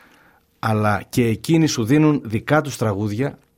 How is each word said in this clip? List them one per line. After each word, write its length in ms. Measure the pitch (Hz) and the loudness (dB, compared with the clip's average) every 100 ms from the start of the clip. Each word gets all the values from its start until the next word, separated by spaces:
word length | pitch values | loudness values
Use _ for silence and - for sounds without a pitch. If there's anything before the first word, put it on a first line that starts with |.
| _ _ _ _ _ _ | _ _ _ _ _ _
αλλά 440 | 110 107 107 101 - | -2 0 0 -2 -2
και 160 | - 117 | -2 0
εκείνοι 420 | 107 - 165 151 | 0 0 2 2
σου 180 | 131 110 | 0 0
δίνουν 360 | 151 151 147 117 | 4 4 2 -2
δικά 360 | 110 - 147 | -6 0 -2
τους 160 | 143 - | -2 -4
τραγούδια 600 | 110 98 107 104 143 - _ | -4 -2 -4 -4 -6 -8 _